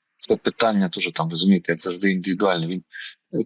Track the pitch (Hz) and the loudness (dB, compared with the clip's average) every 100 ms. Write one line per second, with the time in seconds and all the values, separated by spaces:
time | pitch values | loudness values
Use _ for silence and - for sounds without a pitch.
0 | _ - - 110 - - 113 104 95 98 | _ -6 -2 0 -2 0 2 2 0 -2
1 | 85 - 82 82 95 92 - 82 92 87 | -4 -2 -4 0 4 4 2 -2 -2 0
2 | 98 92 92 92 101 87 82 92 - - | 0 0 -2 0 2 0 -2 -6 -10 -16
3 | - - _ 175 | -18 -18 _ -6